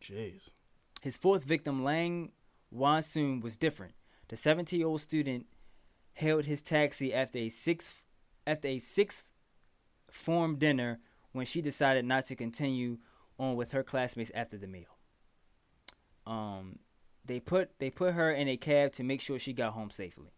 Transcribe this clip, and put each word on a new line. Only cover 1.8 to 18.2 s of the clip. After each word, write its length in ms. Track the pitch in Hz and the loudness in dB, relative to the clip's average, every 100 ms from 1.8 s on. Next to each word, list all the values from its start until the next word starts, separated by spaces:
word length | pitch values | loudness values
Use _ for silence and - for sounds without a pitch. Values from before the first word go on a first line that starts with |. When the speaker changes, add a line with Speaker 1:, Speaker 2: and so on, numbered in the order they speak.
Speaker 2:
Lang 480 | 131 160 170 175 165 - _ _ _ | 2 2 0 -2 -6 -12 _ _ _
Wansoon, 680 | 117 139 156 156 156 143 127 | 0 4 4 2 0 0 0
was 160 | 113 107 | -4 -2
different. 360 | 156 - 90 - _ _ - | 0 0 -8 -16 _ _ -14
The 60 | 113 | -2
seventeen-year-old 680 | 151 160 170 180 160 156 | 2 2 2 0 0 -2
student 440 | - 156 139 123 - - - - - _ _ | -2 0 0 -2 -8 -18 -20 -20 -20 _ _
hailed 320 | - 156 156 143 | -2 2 2 0
his 160 | 143 | -4
taxi 520 | - 151 147 - 131 | 2 4 4 2 0
after 240 | 120 131 123 | 0 0 -2
a 120 | 113 | -4
sixth, 560 | - - 170 - - - _ _ _ - | -2 0 0 -2 -10 -20 _ _ _ -4
after 200 | 156 139 | -2 -2
a 120 | 131 | -4
sixth 540 | - - 202 - - - _ _ _ _ _ _ _ | 0 2 2 -2 -14 -20 _ _ _ _ _ _ _
form 460 | - - 170 160 143 | -8 0 2 2 2
dinner 420 | 151 135 120 117 - _ _ | 2 2 0 -4 -10 _ _
when 140 | 131 123 | -8 -4
she 160 | 170 | -2
decided 440 | 147 - 139 131 123 | -2 2 4 4 4
not 200 | 131 - | 2 0
to 100 | 127 | -4
continue 640 | 117 117 139 131 123 117 - _ _ - | -6 -4 -2 0 -2 -4 -10 _ _ -6
on 180 | 131 120 | -2 -2
with 160 | 120 | -2
her 120 | 135 | -2
classmates 480 | 131 135 123 117 113 | -2 -2 -2 -4 -6
after 240 | 113 117 104 | -6 -8 -8
the 100 | 95 | -12
meal. 300 | 92 82 _ _ _ _ _ _ _ _ _ - - _ _ - | -14 -18 _ _ _ _ _ _ _ _ _ -20 -20 _ _ -8
Um, 540 | 113 107 98 95 - _ _ - _ | -6 -6 -8 -10 -16 _ _ -20 _
they 160 | - 123 | -8 -8
put, 380 | - 180 185 - | 0 2 2 -2
they 140 | 135 | -6
put 240 | - 180 | 0 0
her 160 | 170 | 4